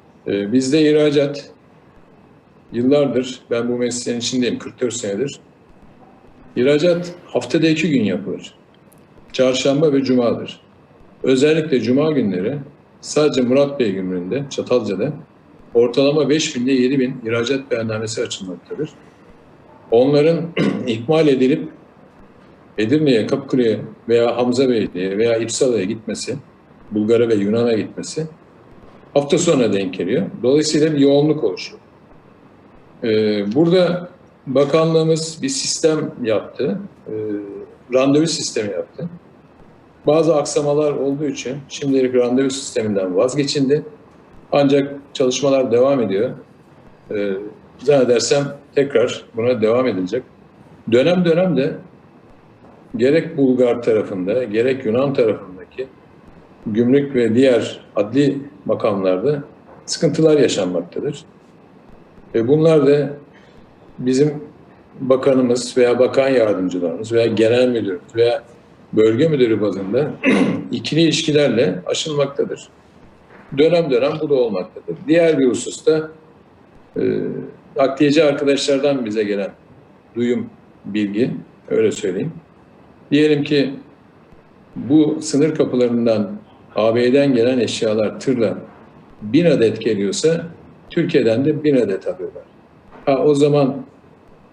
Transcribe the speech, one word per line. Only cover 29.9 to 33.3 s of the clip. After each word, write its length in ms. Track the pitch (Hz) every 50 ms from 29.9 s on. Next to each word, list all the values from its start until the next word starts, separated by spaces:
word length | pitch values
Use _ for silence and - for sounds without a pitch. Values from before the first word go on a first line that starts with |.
| -
geliyor. 320 | - 87 92 123 165 190 - - -
Dolayısıyla 500 | 117 127 143 156 147 - - 147 156 165
bir 60 | 151 139
yoğunluk 460 | 139 139 143 143 147 156 147 151 123
oluşuyor. 360 | 98 90 - - - - - - - - - _ - - - - - - - - - - - - - - - - - - - 123
Ee, 500 | 113 107 110 107 107